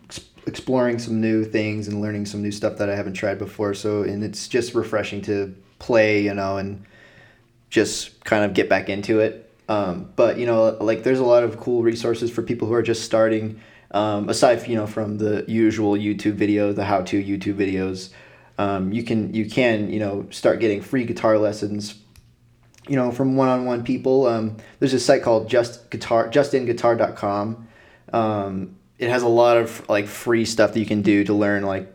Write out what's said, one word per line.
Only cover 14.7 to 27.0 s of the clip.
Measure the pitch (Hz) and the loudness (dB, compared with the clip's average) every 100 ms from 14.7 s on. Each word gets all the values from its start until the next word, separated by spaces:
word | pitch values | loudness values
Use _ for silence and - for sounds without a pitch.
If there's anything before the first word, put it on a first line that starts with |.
know, | 117 104 | -4 -4
from | - 104 107 | -6 -6 -2
the | 107 101 - | -2 -2 -2
usual | 110 110 110 104 | 2 4 4 2
YouTube | 104 104 98 107 | 2 0 -2 -2
video, | 98 104 104 101 | 0 0 2 0
the | 101 101 | -2 0
how-to | 98 92 101 | 0 0 -2
YouTube | 98 98 101 | -2 -4 -4
videos. | 95 98 95 92 92 - - - - _ - | -2 -2 -2 -4 -6 -12 -20 -20 -20 _ -4
Um, | 101 98 95 | -2 -2 -2
you | 113 | -4
can, | 117 113 98 | -2 -2 -2
you | 110 107 | -4 -2
can, | - 123 110 98 | 0 2 2 -2
you | 107 | -4
know, | 104 101 - | -4 -6 -10
start | - 113 - | -2 0 2
getting | 113 101 | 2 0
free | - 135 | -2 -2
guitar | 117 - 113 107 | -2 0 2 4
lessons, | 107 104 104 104 104 - _ - _ _ _ _ _ _ - | 2 -2 -6 -6 -8 -14 _ -20 _ _ _ _ _ _ -2
you | 139 | 0
know, | 123 | 0
from | 123 135 131 | 0 2 4
one-on-one | 131 127 123 120 | 4 2 0 -2
people. | 120 123 131 131 123 | -2 -2 2 4 4
Um, | 113 110 110 - - | 2 -2 -6 -16 -2
there's | 135 | 0
a | 127 | 2
site | - 135 | 4 4
called | 127 110 - | 4 2 2
Just | 123 117 - - | 0 0 -6 -12
Guitar, | 113 - 117 113 | -10 0 0 4
justinguitar | 143 143 135 120 117 120 | 2 2 0 -2 0 2
dot | 117 | 2